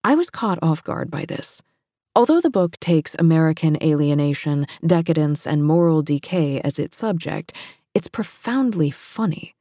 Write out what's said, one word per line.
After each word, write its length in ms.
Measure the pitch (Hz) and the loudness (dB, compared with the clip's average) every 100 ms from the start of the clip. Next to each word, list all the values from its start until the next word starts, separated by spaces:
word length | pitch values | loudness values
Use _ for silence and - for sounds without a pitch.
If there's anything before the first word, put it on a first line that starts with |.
I 120 | 214 302 | 2 2
was 140 | 349 | 2
caught 300 | - 220 175 | -4 -2 0
off 220 | 165 151 | 2 0
guard 280 | - - - | -2 -6 -6
by 140 | - - | -8 -8
this. 360 | - - - _ _ _ _ _ 220 | -8 -10 -14 _ _ _ _ _ 2
Although 260 | 240 330 | 4 4
the 80 | 339 | 4
book 300 | 208 175 - | 2 0 -2
takes 360 | - 165 - - | 2 2 2 0
American 580 | 165 160 160 160 160 151 | 4 4 2 2 0 2
alienation, 840 | 160 147 147 147 143 143 151 143 143 - | 0 2 2 2 0 -2 -2 -2 -2 -4
decadence, 640 | 165 170 170 160 151 147 - | 2 2 2 0 0 -2 -2
and 180 | 151 | 0
moral 380 | 147 170 170 156 | 2 4 4 2
decay 580 | 151 143 - 180 147 139 | 0 -4 -2 -2 0 0
as 180 | - 143 | -4 -4
its 180 | - - | -6 -4
subject, 560 | 226 175 - - - - - - _ | -4 -4 -4 -8 -10 -18 -20 -20 _
it's 140 | - - | -4 -4
profoundly 840 | - 202 - - 254 254 202 147 | -8 -8 -6 -2 0 0 0 -2
funny. 680 | - - - 220 156 - _ | -2 -12 -4 -2 -4 -10 _